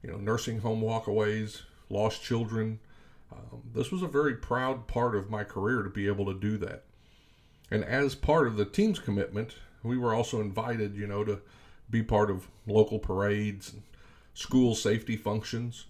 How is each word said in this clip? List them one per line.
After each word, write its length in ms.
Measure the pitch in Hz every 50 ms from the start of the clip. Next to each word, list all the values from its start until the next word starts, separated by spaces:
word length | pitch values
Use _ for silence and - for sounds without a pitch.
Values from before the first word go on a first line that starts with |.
you 80 | - 113
know, 80 | -
nursing 420 | 104 98 104 113 113 - 120 113 110
home 220 | 101 117 110 110
walkaways, 800 | 110 110 113 110 110 107 104 107 107 104 107 110 110 107 - - - - - - - -
lost 320 | 101 101 107 110 - -
children. 580 | - - 123 113 117 107 110 110 110 113 110 110 - - - - - - - - - - -
Um, 300 | - - - - 120 - - 117
this 180 | 127 120 -
was 100 | 185 185
a 60 | 180
very 280 | 160 135 143 151 143 123
proud 520 | 110 - - 123 123 127 131 131 120 113
part 280 | - - 120 120 120 107
of 140 | 101 95 101
my 140 | 107 104 104
career 400 | - - 98 98 110 127 120 98
to 60 | 95
be 180 | 98 104 98
able 180 | 101 101 98 101
to 140 | 98 90 92
do 180 | 98 104 107
that. 260 | 104 90 - - - - - - - - - - - - - - - - - - - - -
And 140 | - 107 -
as 320 | - 117 139 143 135 -
part 320 | - - - 151 165 143
of 80 | 120 110
the 100 | 104 104
team's 340 | 101 - - 208 220 190 -
commitment, 560 | - - 101 98 98 - 90 104 113 117 - - - - - - -
we 140 | 113 127
were 160 | 127 120 120 110
also 260 | 117 117 - - 113
invited, 560 | 107 101 95 110 110 120 117 113 107 101 101
you 120 | 104 104
know, 160 | 101 101 101 107
to 160 | 107 104 98 - - - - - - - - - -
be 140 | 113 113 110
part 260 | 113 113 104 104 101
of 180 | 95 92 - - - - -
local 320 | 107 101 107 107 - 110 107
parades 760 | - - 95 95 101 104 101 104 104 104 98 95 - - -
and 100 | 104 - - - - - - - - - - -
school 420 | - - - 127 131 127 120 110
safety 400 | - - 107 107 117 113 - 113
functions. 680 | 107 - 107 107 110 - - - 117 120 120 120 - -